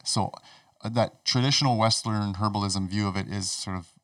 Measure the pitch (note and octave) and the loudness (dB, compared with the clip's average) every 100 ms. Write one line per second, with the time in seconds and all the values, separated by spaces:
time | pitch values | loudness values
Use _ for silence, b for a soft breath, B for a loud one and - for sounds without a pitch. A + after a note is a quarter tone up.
0 | - - G2 - B B B _ G#2+ A#2 | -4 -2 -2 -6 B B B _ -2 0
1 | G#2 - - C3 C3 C#3 C#3+ A2+ A2+ - | 0 0 -2 2 2 2 2 4 4 2
2 | - G#2+ G#2 F#2 G#2+ G#2 G2+ G2 F#2+ G2+ | 0 0 -2 0 0 0 0 0 -2 0
3 | G#2 F#2+ G2 G2+ F#2+ - - F#2 E2+ _ | 0 0 -4 -4 -6 -6 -6 -8 -10 _